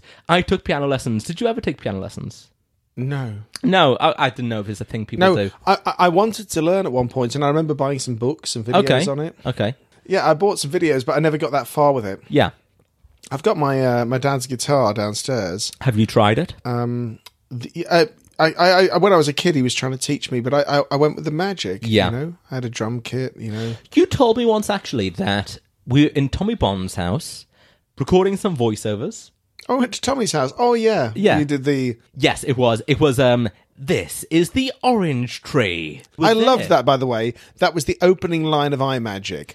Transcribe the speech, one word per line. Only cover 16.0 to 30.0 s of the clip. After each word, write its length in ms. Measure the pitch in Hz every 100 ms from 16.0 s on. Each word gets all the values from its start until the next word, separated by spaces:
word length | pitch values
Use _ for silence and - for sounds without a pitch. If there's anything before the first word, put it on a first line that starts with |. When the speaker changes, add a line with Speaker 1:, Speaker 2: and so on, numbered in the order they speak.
| 110
Speaker 1:
tried 320 | - 104 113
it? 160 | 175 -
Speaker 2:
Um, 540 | 127 120 120 120 120 107 _ _ _
the, 360 | 123 147 165 160
uh, 160 | 170 156 - _ -
I, 140 | 160
I, 360 | 156 180 185 185
I, 80 | 175
when 140 | 196
I 40 | 180
was 100 | 143
a 60 |
kid, 240 | 139 180 156
he 60 |
was 120 | 123
trying 180 | - 131
to 60 | 131
teach 320 | - 143 -
me, 80 | 127
but 160 | 123
I, 80 | 143 143 143
I, 40 | 139
I 40 | 139
went 200 | 151 151
with 80 |
the 60 | 156
magic. 480 | 151 196 185 95 95
Speaker 1:
Yeah. 220 | 117 107 92
Speaker 2:
You 60 | 120
know, 180 | 160 170 _
I 20 |
had 100 | 131
a 60 | 123
drum 300 | 113 110 120
kit. 360 | 117 123 131 -
You 140 | 110
know, 240 | 107 117 113 _
Speaker 1:
You 120 | - 370
told 300 | - 233 226
me 100 | 233
once 240 | 214 208
actually 380 | 196 - 120 95
that 480 | 87 95 101 - - _ _ -
we 180 | 131
were 60 | 147
in 180 | 143 139
Tommy 260 | - 196
Bond's 400 | 233 110 95 92
house 500 | - 90 120 - - - _ _ _ _ -
recording 380 | 135 185 190 196
some 200 | 208 151
voiceovers. 760 | 117 107 110 104 160 - - _ _ _ -
Speaker 2:
Oh, 60 |
I 40 | 262
went 120 | 247
to 60 | -